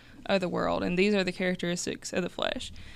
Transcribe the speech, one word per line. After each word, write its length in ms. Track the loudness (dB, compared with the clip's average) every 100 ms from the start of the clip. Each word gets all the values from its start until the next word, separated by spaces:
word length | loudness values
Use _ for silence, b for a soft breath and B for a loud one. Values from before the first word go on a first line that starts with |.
| B B 0
of 160 | 2
the 80 | 2
world, 340 | 0 2 2
and 140 | 2 4
these 160 | 6
are 100 | 4
the 80 | 2
characteristics 800 | 0 -2 0 -2 -2 -4 -6 -4
of 120 | -2
the 60 | -2
flesh." 420 | -2 -2 -2 -8 B B